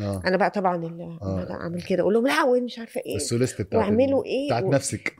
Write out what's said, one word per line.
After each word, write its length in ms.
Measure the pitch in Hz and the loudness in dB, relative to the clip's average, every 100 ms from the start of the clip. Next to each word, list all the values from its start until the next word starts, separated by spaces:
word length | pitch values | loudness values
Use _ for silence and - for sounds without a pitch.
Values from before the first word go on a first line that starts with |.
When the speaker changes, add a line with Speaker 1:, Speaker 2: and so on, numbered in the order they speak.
Speaker 1:
آه. 220 | 104 98 127 | -4 -2 0
Speaker 2:
أنا 100 | 185 | 2
بقى 140 | 185 | 2
طبعًا 260 | 208 190 175 | 2 0 0
ال-، 420 | 165 170 170 165 | -4 -10 -12 -8
Speaker 1:
آه. 200 | 95 185 | -4 -4
Speaker 2:
أنا 120 | 180 98 | -4 -6
أعمل 220 | 170 175 | -6 -8
كده، 200 | 165 180 | -2 0
أقول 120 | 175 | 4
لهم: 120 | 220 247 | 4 4
"لا، 180 | 294 | 2
وإيه 160 | 285 247 | 4 2
مش 180 | 247 233 | 0 -6
عارفة 220 | 226 - - | -10 -8 -6
إيه." 100 | - | -6
Speaker 1:
السوليست 460 | - 120 127 - | -2 0 0 -2
بتاعت 200 | 107 - | -2 2
Speaker 2:
وأعملوا 380 | 202 214 269 269 | 4 4 4 2
Speaker 1:
ال-، 20 | - | 0
Speaker 2:
إيه 200 | 220 285 | -2 0
Speaker 1:
بتاعت 180 | 233 | 0
Speaker 2:
و-، 60 | 190 | 2
Speaker 1:
نفسك. 460 | 139 - 110 - | 0 0 -4 -6